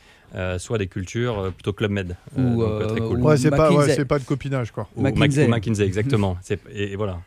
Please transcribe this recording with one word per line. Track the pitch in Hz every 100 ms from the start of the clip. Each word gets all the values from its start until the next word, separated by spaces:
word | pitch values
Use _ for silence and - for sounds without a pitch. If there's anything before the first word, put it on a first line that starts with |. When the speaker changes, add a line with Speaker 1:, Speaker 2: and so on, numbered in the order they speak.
| _ _ -
Speaker 1:
euh, | - 92 90
soit | - 113
des | 92
cultures, | 101 92 113 123 104
euh, | 95
plutôt | 87 -
Club | - 107
Med, | 101 87 85 - -
euh, |
Speaker 2:
Ou, | 127 117
Speaker 1:
donc, | 110
euh, | 107 107
très | 110
Speaker 2:
euh, | 113
Speaker 1:
cool. | 123
Speaker 2:
ou |
Speaker 3:
Ouais, | 147 147
c'est | 147
pas, | 143 156
ouais, | 143
Speaker 2:
McKinsey. | 143
Speaker 3:
c'est | 143
pas | 135 147
de |
copinage, | 120 139 139 135 117
quoi. | - 101 123
Speaker 1:
Ou |
Mac-, | 135
Speaker 2:
McKinsey. | 151 151 139 127
Speaker 1:
ou |
McKinsey, | 117 107 104 101
exactement. | 98 135 113 98 90
Speaker 2:
<laughs> |
Speaker 1:
C'est, | - 95 -
et, | 101 101
et | 98
voilà. | 104 87